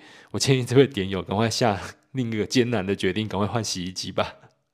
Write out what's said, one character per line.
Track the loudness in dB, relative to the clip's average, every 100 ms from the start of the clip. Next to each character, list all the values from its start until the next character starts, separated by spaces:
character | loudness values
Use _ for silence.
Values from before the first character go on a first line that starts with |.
| -14 -20 -10
我 | -2
建 | 2 2
议 |
这 | 4
位 | 6 6
点 | 4 -4
友 | -4
赶 | -2 0
快 | 0
下 | 2 0 0 -4 -16 _
另 | -6 -4
一 | -2
个 | 0
艰 | 2 2
难 | 0 -2
的 | 0
决 | 0
定， | -2 -2
赶 | -2
快 | -2
换 | -2
洗 | -4 -6
衣 | -6
机 | -8 -6
吧。 | -2 -4 -4 -20 _ _